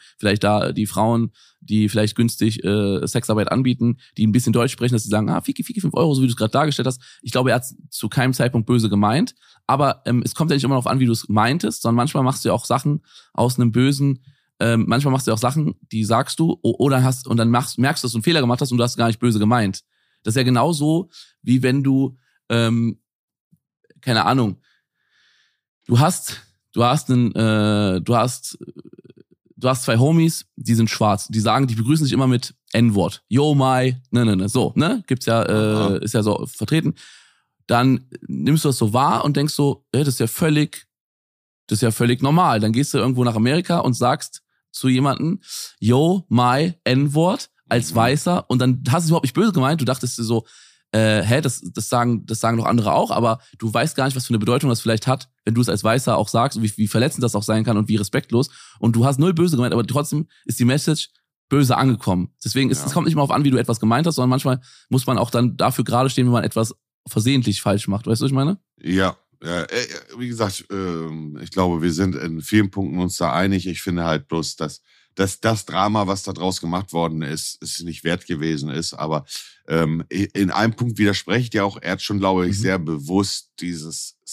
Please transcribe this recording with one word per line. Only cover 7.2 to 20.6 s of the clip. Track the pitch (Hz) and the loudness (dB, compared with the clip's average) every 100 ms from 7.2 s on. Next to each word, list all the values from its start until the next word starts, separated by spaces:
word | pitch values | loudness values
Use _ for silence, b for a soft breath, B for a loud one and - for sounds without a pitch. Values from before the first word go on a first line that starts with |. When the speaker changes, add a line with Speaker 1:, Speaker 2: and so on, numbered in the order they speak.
Speaker 1:
Ich | 127 | -4
glaube, | 123 127 | 0 2
er | 120 | 0
hat's | - - - | -2 -14 -16
zu | - 107 | -10 -4
keinem | - 127 | 0 0
Zeitpunkt | 127 120 120 110 | 2 0 0 2
böse | 123 110 | 2 2
gemeint. | 101 104 131 254 b b b - | 2 2 2 -2 b b b -2
Aber, | 135 139 - | 0 0 -2
ähm, | - 120 | -2 -2
es | - | -2
kommt | - 160 | -2 0
ja | 143 | 0
nicht | |
immer | 131 | 2
darauf | 131 120 | 0 0
an, | 131 | 2
wie | 123 | 2
du's | 113 - | 0 0
meintest, | 104 113 165 214 - | 2 2 0 -2 -2
sondern | 117 117 | 0 0
manchmal | 143 - | 0 0
machst | 131 135 | 0 0
du | 113 | -2
ja | |
auch | 123 - | -2 -2
Sachen | 127 147 147 B B B | -2 -2 -4 B B B
aus | - 120 123 | -2 0 2
einem | 120 | 2
bösen, | 117 135 139 139 131 b b b - | 2 2 2 0 -2 b b b -2
ähm, | 117 113 - | 0 2 2
manchmal | 120 139 | 0 2
machst | 131 127 | 0 0
du | |
ja | |
auch | 110 | -2
Sachen, | 123 151 139 - - | 0 0 -2 -4 -8
die | 110 | -4
sagst | 104 113 135 - | 0 0 0 0
du, | 165 - | 0 0
o-, | 117 - | -2 0
oder | 139 131 | 2 4
hast, | 127 127 - | 2 0 -2
und | 117 | 0
dann | 113 | 2
machst, | 123 127 - | 2 0 0
merkst | 131 160 | 0 0
du, | 123 | -4
dass | |
du | 113 | -4
einen | |
Fehler | - 165 | 0 2
gemacht | 123 120 | 2 0
hast | 139 | 0
und | 123 | 0
du | |
hast | 120 - | 0 0
gar | 117 | -2
nicht | 110 | 0
böse | 123 107 | 0 2
gemeint. | 107 120 101 95 - _ _ _ | 2 2 0 -6 -14 _ _ _
Das | 107 | -4
ist | 120 | 0
ja | |
genauso, | 127 120 | 2 2